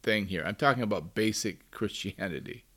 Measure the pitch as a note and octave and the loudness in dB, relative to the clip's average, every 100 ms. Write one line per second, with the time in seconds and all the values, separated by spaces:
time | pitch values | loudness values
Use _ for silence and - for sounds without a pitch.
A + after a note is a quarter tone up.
0 | - G#2+ F#2+ F2+ D#2+ G#2 C#3+ B2+ A2 G2 | 4 2 2 -2 -2 2 4 4 2 0
1 | D#2+ - A2 G#2+ G#2+ E2+ - - G#2+ - | -2 0 2 2 -4 -6 -14 -4 -4 -4
2 | G2 - F#2+ D2 C2 - _ | -8 -4 -4 -4 -8 -12 _